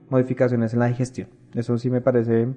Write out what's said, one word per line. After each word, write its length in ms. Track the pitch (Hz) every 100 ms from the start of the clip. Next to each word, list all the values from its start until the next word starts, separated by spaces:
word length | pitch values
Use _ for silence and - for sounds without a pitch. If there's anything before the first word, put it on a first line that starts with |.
| -
modificaciones 640 | 131 127 123 123 123 113
en 60 | 117
la 80 | 120
digestión. 400 | 123 127 - - - -
Eso 240 | - 117 117
sí 140 | 127
me 100 | 123
parece 460 | 123 120 117 113 117